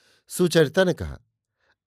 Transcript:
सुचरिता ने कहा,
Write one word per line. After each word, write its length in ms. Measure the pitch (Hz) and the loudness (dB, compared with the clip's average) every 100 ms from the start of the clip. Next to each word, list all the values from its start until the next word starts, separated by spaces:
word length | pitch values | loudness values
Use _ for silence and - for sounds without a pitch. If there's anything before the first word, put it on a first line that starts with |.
| _ _ - | _ _ -10
सुचरिता 560 | - 180 165 147 - | -2 2 2 2 2
ने 100 | 185 | 0
कहा, 260 | 156 80 65 _ _ _ _ _ _ | -2 -8 -12 _ _ _ _ _ _